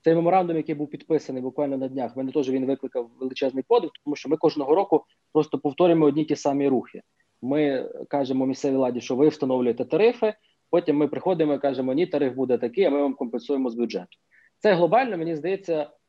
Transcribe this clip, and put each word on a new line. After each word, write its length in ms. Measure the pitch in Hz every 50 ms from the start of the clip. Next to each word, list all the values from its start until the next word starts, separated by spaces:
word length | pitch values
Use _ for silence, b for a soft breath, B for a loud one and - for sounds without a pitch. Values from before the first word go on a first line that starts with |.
Цей 140 | _ 160 165
меморандум, 420 | 170 170 170 180 190 180 170 165
який 180 | 160 151 - 160
був 160 | 147 151 143
підписаний 520 | - - - _ 165 147 - - 131 127
буквально 360 | 127 131 123 - 147 139 139 131
на 100 | 131 131
днях, 260 | 131 135 127 120 123
в 40 | 131
мене 140 | 131 131
теж 180 | 131 156 135 127
він 160 | 131 131 131
викликав 440 | 127 139 135 - 127 _ 131 120 117 117 127
величезний 440 | 131 131 131 - 139 131 127 135 131 _
подив, 220 | 233 - 175 151 _ - _
тому 120 | 147 143
що 120 | - - 135
ми 80 | 156
кожного 380 | 156 - 160 - 151 139 131 156
року 300 | 185 196 196 165 147 - _ _ _ _ _
просто 260 | _ 156 151 - - 143
повторюємо 460 | _ 147 131 - 180 180 165 160 156
одні 200 | 147 139 156 156
ті 120 | 151 147
самі 320 | - - 147 139 139 139 139
рухи. 340 | 135 117 - - - - _ _ _ _ _ _ _ _
Ми 480 | - 123 139 151 151 143 135 127 - - - - - _
кажемо 380 | - 143 139 127 135 131 135
місцевій 300 | 131 135 - - 143 135
владі, 240 | 135 131 127 123 123
що 160 | 113 - 135
ви 120 | 123 147 156
встановлюєте 560 | 151 - - 135 131 127 123 120 113 - 123
тарифи, 500 | - - 160 208 233 240 - - 214 214 _ _ _ _ _ _ _
потім 260 | - 175 175 - 147
ми 120 | 147 151 143
приходимо 460 | - 135 - 180 190 165 165 151 143
і 40 | 135
кажемо, 340 | - 139 135 123 131 127
"Ні, 140 | 131 147 180
тариф 280 | 180 180 143 147 131 120
буде 240 | 127 135 123 123 117
такий, 260 | - 117 117 - 196
а 60 | 160
ми 120 | 139 143
вам 120 | 143 139 131
компенсуємо 560 | - 135 117 113 120 - - 143 135 131 123
з 40 | 113
бюджету". 440 | 117 120 113 107 92 90 _ - _ _ b b b b b b _
Це 160 | - 214 196
глобально, 440 | 170 175 160 180 233 269 247 202 170
мені 180 | 160 165 165
здається 540 | 151 143 175 196 190 190 - 165 151 147 - _ _ _